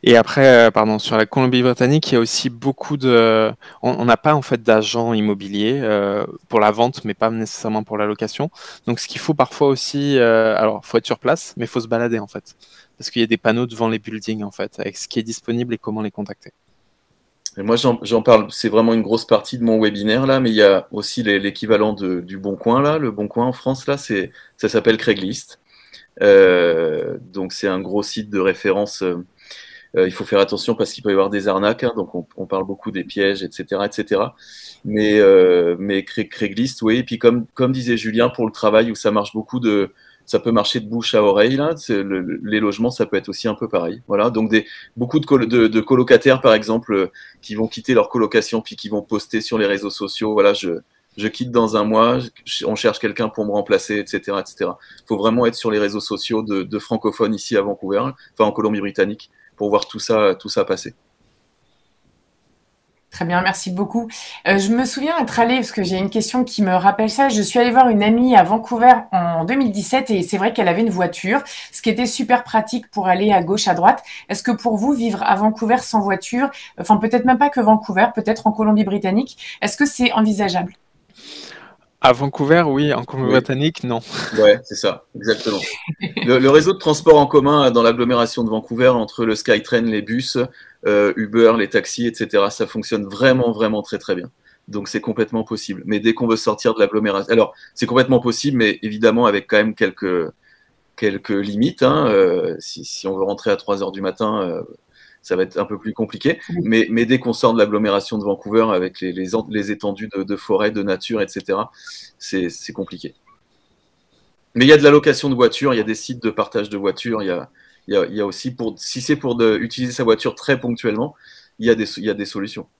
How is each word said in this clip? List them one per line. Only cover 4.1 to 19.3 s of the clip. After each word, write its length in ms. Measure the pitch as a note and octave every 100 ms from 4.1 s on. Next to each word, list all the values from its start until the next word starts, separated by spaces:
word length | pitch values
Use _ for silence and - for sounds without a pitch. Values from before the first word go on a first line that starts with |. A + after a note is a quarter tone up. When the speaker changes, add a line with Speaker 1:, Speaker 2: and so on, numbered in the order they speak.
| A2+
Speaker 1:
pas, 180 | D#3 C#3+
en 60 |
fait, 200 | C3 A#2+
d'agents 520 | A#2 A2 G#2+ A#2+ A#2
immobiliers, 680 | A2+ G#2+ G2+ G2 G2+ G#2+ C#3
euh, 440 | A#2+ G#2 G2+ G2+ - - _
pour 100 | A#2
la 100 | G#2+
vente, 360 | G#2+ A#2+ C#3 A2
mais 80 |
pas 160 | G2+ A2+
nécessairement 540 | A2+ A2 - A2+ G#2+
pour 140 | G#2+ G#2+
la 80 | G#2
location. 460 | G#2 A2 - D3+ - - - -
Donc, 120 | A#2
ce 80 | -
qu'il 140 | -
faut 120 | -
parfois 360 | D3 B2+ - C#3+
aussi, 480 | C3 - C#3+ C#3+ C#3
euh, 400 | A#2 A2+ A2 G#2+
alors, 280 | A2 G#2+ -
faut 120 | A#2
être 80 | -
sur 120 | A#2
place, 360 | B2+ D#3+ - -
mais 100 | A#2
faut 140 | B2+
se 80 | A2+
balader, 320 | A#2 A#2 A2+
en 80 | G#2
fait, 300 | - - _ _ _ _ _
parce 120 | -
qu'il 120 | -
y 20 |
a 40 | A2+
des 100 | A2+
panneaux 280 | A#2 A2+ B2
devant 220 | A2+ A2+
les 120 | A2
buildings, 440 | G#2+ A2 G#2 A2
en 80 | G#2
fait, 300 | - G2 -
avec 160 | G#2 G2
ce 100 | -
qui 120 | -
est 40 |
disponible 500 | A2+ A2 - A#2 A#2+
et 40 | A#2
comment 240 | - A2
les 100 | G#2+
contacter. 400 | - G#2 G2+ - _ _ _ _ _ _ _ _ _ - -
Speaker 2:
Et 60 |
moi, 140 | G2 A#2
j'en, 220 | C3 A#2
j'en 200 | G#2 A2+
parle, 260 | A2 A2 G2+
c'est 180 | - A2+
vraiment 260 | G#2+ A2+
une 80 | A2+
grosse 240 | G2 A2+
partie 320 | -